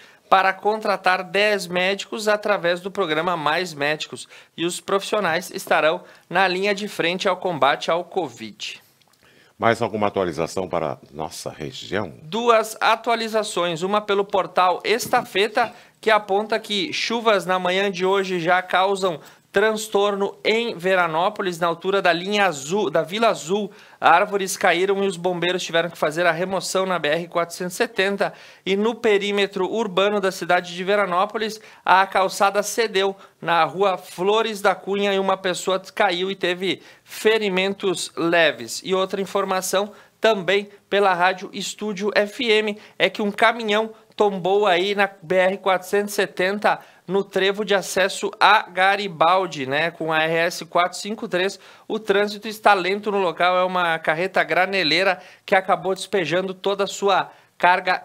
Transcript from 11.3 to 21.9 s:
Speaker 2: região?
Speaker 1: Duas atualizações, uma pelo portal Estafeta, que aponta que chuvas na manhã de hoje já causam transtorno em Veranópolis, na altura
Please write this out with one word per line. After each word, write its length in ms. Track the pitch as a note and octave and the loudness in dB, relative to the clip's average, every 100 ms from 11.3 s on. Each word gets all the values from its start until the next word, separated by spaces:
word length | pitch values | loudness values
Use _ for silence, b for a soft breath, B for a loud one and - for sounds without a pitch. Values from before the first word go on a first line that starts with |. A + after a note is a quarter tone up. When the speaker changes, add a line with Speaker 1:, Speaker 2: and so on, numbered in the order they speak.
| - - | -10 -12
Speaker 2:
região? 640 | - D2 - A1+ G2 F2+ A#1+ | -10 -12 -12 -6 -6 -6 -10
Speaker 1:
Duas 560 | D#3 G#3+ A#3+ A3+ A3 - | -10 -2 4 4 2 0
atualizações, 1000 | G3+ A3+ A#3+ A3+ A3 A3 G#3 F3+ F3 D#3+ | 0 2 0 -2 -2 -2 -2 -2 -2 -2
uma 180 | F#3 G#3 | -2 -2
pelo 240 | G#3 G3 | 0 0
portal 560 | G3+ F#3+ E3+ F#3 F3+ E3+ | 0 0 0 2 2 2
Estafeta, 880 | - A3+ - B3 - F#3 G#3+ B3 - - B B | 0 -2 0 -2 0 0 0 0 -4 -6 B B
que 100 | G#3+ | 2
aponta 480 | G#3+ G#3+ G3 A3 A3 | 2 2 -2 0 -4
que 320 | G#3+ G#3 E3 | -4 -4 -4
chuvas 500 | - - A#3 A3 G3 | -4 -4 -2 2 2
na 140 | E3+ F#3 | 2 -2
manhã 320 | F3+ F#3 G3+ | 0 0 -2
de 160 | F3+ F#3 | 0 0
hoje 340 | G3 F#3+ F3+ | 0 0 -2
já 220 | D#3+ F3+ | 2 2
causam 580 | F3+ F3+ F#3+ G3 F#3+ D3 B B _ | 2 0 2 0 -2 -4 B B _
transtorno 840 | G3 G#3+ G#3+ - G3 G3+ G3 G3 - | 0 2 0 -2 0 2 0 -4 -2
em 340 | - A3 A#3 E3 | -2 0 -2 -4
Veranópolis, 800 | F3+ F#3+ E3+ D#3+ G3 G#3 G3 E3 | 0 2 2 0 0 -2 -6 -2
na 80 | E3+ | -2
altura 340 | E3 F#3+ | -2 -2